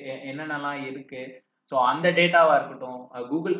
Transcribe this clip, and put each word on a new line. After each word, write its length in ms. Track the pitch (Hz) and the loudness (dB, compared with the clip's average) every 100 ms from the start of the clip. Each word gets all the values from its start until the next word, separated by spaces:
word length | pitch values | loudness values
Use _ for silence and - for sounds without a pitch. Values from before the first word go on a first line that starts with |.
எ-, 280 | 135 131 135 | -8 -10 -10
என்னென்னலாம் 540 | 139 156 147 143 143 131 | -10 -8 -6 -6 -6 -8
இருக்கு, 580 | 135 135 131 131 - _ _ | -12 -12 -12 -14 -16 _ _
so 220 | - 135 123 | -4 2 2
அந்த 240 | 147 175 | 2 2
டேட்டாவா 440 | 170 175 175 160 | 4 6 6 6
இருக்கட்டும். 580 | 143 - 135 127 127 123 | 4 0 -10 -12 -12 -12
அஹ், 160 | 127 123 | -12 -4
Google 280 | 156 180 | -2 -2